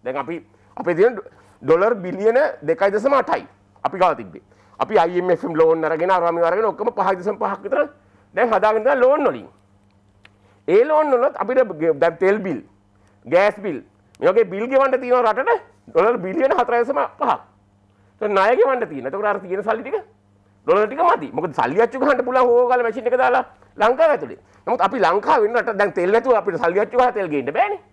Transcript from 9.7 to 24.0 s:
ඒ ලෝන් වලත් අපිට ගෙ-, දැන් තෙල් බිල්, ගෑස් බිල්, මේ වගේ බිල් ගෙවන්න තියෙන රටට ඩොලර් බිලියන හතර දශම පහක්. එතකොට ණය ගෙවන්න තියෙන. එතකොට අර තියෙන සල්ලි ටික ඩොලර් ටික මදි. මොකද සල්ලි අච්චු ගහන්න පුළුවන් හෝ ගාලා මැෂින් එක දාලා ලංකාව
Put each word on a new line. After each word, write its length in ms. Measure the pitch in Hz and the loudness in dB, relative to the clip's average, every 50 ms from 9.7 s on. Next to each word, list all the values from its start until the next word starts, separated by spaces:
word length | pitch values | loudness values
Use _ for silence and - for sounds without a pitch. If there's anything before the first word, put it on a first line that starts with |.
| _ _ _ _ _ _ _ _ _ _ _ - _ _ _ _ _ _ _ | _ _ _ _ _ _ _ _ _ _ _ -20 _ _ _ _ _ _ _
ඒ 160 | - 170 208 247 | 0 2 2 4
ලෝන් 260 | 302 311 302 311 294 | 4 2 0 2 2
වලත් 240 | 269 240 247 285 269 | 2 2 0 0 -2
අපිට 440 | - - 202 254 254 254 208 175 147 | -4 -6 -2 0 0 0 0 -2 -4
ගෙ-, 140 | 156 165 156 | -2 -2 0
දැන් 240 | 139 165 170 165 | 2 0 -2 0
තෙල් 220 | 160 185 190 202 214 | 0 0 0 0 0
බිල්, 220 | 190 190 151 113 - _ _ _ _ _ _ _ _ _ _ _ _ | -2 -6 -8 -8 -10 _ _ _ _ _ _ _ _ _ _ _ _
ගෑස් 300 | 117 143 175 196 208 196 - | 0 2 2 2 2 0 -4
බිල්, 240 | 190 208 151 123 - _ _ _ _ _ _ _ | -8 -8 -8 -8 -12 _ _ _ _ _ _ _
මේ 120 | - 165 | 0 2
වගේ 120 | 190 226 226 | 2 2 2
බිල් 220 | 180 175 196 220 | 0 -2 -6 -6
ගෙවන්න 320 | 247 269 262 269 269 254 254 | 0 2 2 2 2 0 -2
තියෙන 220 | 254 247 247 254 240 | 0 0 0 2 2
රටට 380 | 220 214 226 269 415 466 403 - - _ _ _ - | 2 0 0 0 0 -2 -2 -4 -12 _ _ _ -2
ඩොලර් 280 | - 160 185 220 240 | 0 2 2 2 0
බිලියන 340 | - 165 190 185 330 262 269 | 0 -4 -6 -2 0 0 0
හතර 220 | 427 349 240 233 247 | 2 0 0 0 0
දශම 260 | 233 240 233 277 285 277 - - - | 0 0 0 -2 -4 -4 -4 -6 -6
පහක්. 200 | 294 254 165 - - _ _ _ _ _ _ _ _ _ _ _ _ _ _ _ | -2 -2 -2 -4 -6 _ _ _ _ _ _ _ _ _ _ _ _ _ _ _
එතකොට 100 | 214 208 | -4 -2
ණය 240 | 202 196 190 214 247 | 2 2 4 4 4
ගෙවන්න 300 | 320 466 554 262 247 226 160 | 4 4 2 2 -2 -4 -6
තියෙන. 160 | 156 139 120 | -8 -10 -8
එතකොට 180 | 135 - - 208 | -8 -6 -4 -2
අර 140 | 208 202 196 | -2 -4 -4
තියෙන 240 | 185 180 185 196 196 | -6 -6 -8 -6 -2
සල්ලි 200 | 214 220 226 220 | -4 -4 -4 -4
ටික 140 | 254 403 415 - _ _ _ _ _ _ _ _ _ _ _ _ | -6 -8 -8 -8 _ _ _ _ _ _ _ _ _ _ _ _
ඩොලර් 200 | 139 170 196 214 | 0 2 2 2
ටික 140 | 208 262 285 | 0 0 0
මදි. 260 | 349 349 320 - 156 123 - | 2 2 2 0 -2 -8 -6
මොකද 200 | 135 156 175 - | -6 -6 -4 -2
සල්ලි 280 | - 120 120 143 196 | -2 -2 0 2 0
අච්චු 180 | 233 233 233 262 | 0 0 0 -2
ගහන්න 240 | 269 285 277 240 262 | 0 0 0 0 0
පුළුවන් 220 | 254 254 254 247 | -2 0 2 2
හෝ 200 | 247 240 240 247 | 4 4 4 4
ගාලා 160 | 240 247 247 233 | 2 2 0 0
මැෂින් 240 | 226 214 254 220 | -2 -4 -4 -4
එක 100 | 240 233 | -2 0
දාලා 280 | 247 254 254 247 254 - - - _ _ _ _ | 2 2 2 2 0 -2 -4 -12 _ _ _ _
ලංකාව 320 | - 208 220 262 262 | 0 2 2 4 4